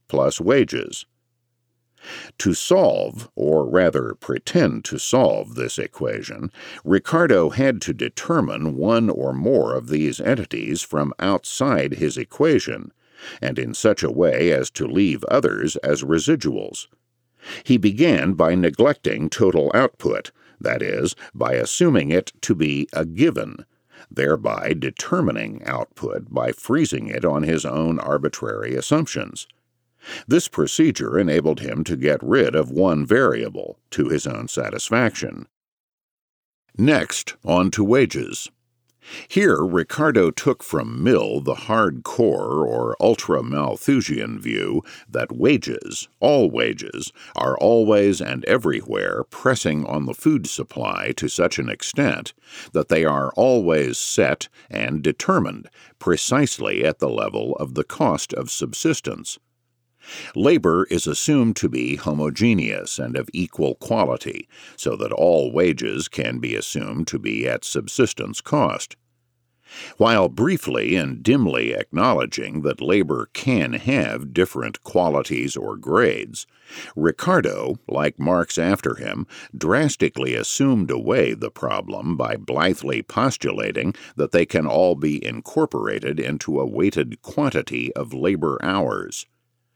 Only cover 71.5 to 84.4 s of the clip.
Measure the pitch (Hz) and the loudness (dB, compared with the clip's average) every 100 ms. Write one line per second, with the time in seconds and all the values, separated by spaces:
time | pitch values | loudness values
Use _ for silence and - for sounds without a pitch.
71.5 | 64 58 60 - 78 120 87 57 - 52 | 2 -2 -4 -4 0 2 2 -2 -6 -6
72.5 | 71 71 64 64 101 80 65 55 - 135 | -4 -4 -2 2 2 2 -2 -6 -6 0
73.5 | 120 67 58 120 135 62 57 69 71 90 | 0 0 -2 0 0 0 -4 -4 0 0
74.5 | - 57 - - 90 85 71 64 64 67 | 0 -8 -8 -2 0 2 0 -2 -4 -4
75.5 | - 50 50 60 92 107 55 - - - | -6 -8 -8 0 2 2 0 -6 -12 -16
76.5 | _ - - - - 80 - 175 185 92 | _ -20 -18 -12 0 0 0 0 2 2
77.5 | 50 65 107 - 67 73 - 71 90 85 | -2 -4 -6 -4 -2 -2 0 0 0 0
78.5 | - 85 98 69 57 52 52 - - - | 0 0 0 -2 -4 -8 -8 -8 -12 -16
79.5 | - 78 117 151 - 87 - 65 58 - | -4 0 2 2 0 -2 0 -4 -2 -2
80.5 | - 139 117 80 62 57 123 64 55 55 | 2 4 4 2 -2 0 2 2 0 -8
81.5 | - 62 50 50 50 65 78 57 55 50 | -6 -4 -4 -6 -6 -4 -2 -2 -4 -4
82.5 | 65 87 87 69 60 - - 131 - 64 | 0 0 0 -4 -6 -4 -2 -2 -2 -4
83.5 | 50 52 - 71 - - - 73 87 | -4 -4 -2 -4 -6 -8 -4 2 2